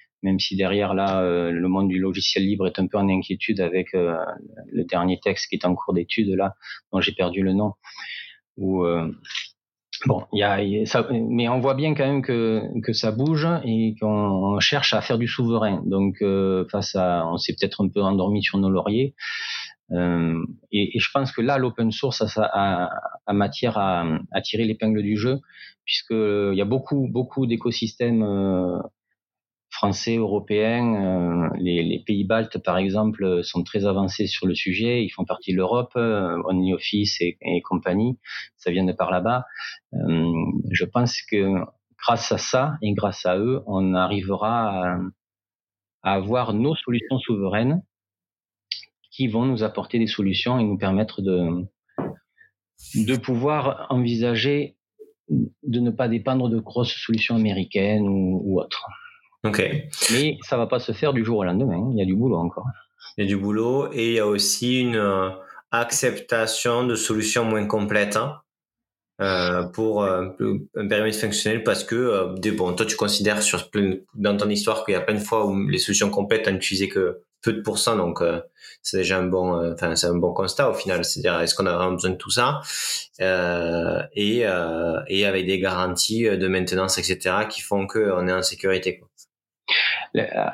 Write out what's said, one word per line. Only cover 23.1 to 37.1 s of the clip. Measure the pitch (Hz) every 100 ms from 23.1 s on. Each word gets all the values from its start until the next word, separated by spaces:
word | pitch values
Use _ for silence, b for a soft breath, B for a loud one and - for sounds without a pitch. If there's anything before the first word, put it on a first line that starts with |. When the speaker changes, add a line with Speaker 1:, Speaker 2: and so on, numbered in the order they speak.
| - -
Speaker 1:
a |
matière | 101 101 - 120 107
à, | 95 87 85 117 -
à | 98
tirer | - 110 110
l'épingle | 110 110 107
du | 101 104
jeu, | 120 139 B B B - -
puisque | - - 113
il | 107 101 101 95
y |
a | 101
beaucoup, | 131 - 143 127
beaucoup | 120 123 - 123
d'écosystèmes, | 117 120 - 107 - 120 113
euh, | 107 98 98 92 90 87 92 _ _ _ _ _ _ _ _
français, | - 104 101 117 113
européens. | 104 101 101 104 110 120 120 107
Euh, | 95 92 87 85 82 -
les, | 90 85
les | 82 80
pays | - 101
baltes, | 95 113 113 90
par | - 90
exemple, | 98 101 110 107 95 87
sont | 82 90
très | 82 104 101
avancés | 95 95 - 95
sur | - 92
le | -
sujet. | 95 92 117 123
Ils | 101
font | - 95
partie | 92 -
de | 92
l'Europe, | 92 120 123 123
euh, | 117 104 90 85 87
OnlyOffice | 92 92 87 - 104 101